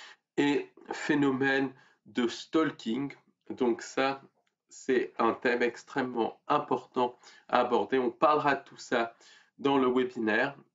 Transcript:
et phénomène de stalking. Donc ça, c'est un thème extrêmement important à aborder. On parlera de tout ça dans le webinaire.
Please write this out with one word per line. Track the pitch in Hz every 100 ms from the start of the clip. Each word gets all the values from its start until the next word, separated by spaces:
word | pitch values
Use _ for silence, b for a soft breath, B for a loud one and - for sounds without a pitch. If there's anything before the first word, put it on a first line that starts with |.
| B B _ -
et | 143 135 - - -
phénomène | - - 147 139 131 135 135 135 b b b -
de | - 117
stalking. | - - 160 147 - 113 123 139 - _ _ -
Donc | 101 123 113
ça, | - - 135 135 - _ _ _ _
c'est | - - 110 - -
un | 113
thème | 101 127 120
extrêmement | 120 - - 143 127 120 107 - -
important | 147 - 127 - 127 123 - B B -
à | 123
aborder. | 120 113 101 131
On | 123
parlera | - 151 151 143
de | 135
tout | - 127
ça | - 120 117 b b b b -
dans | 139 139
le | 127
webinaire. | 127 127 120 107 110 139 - -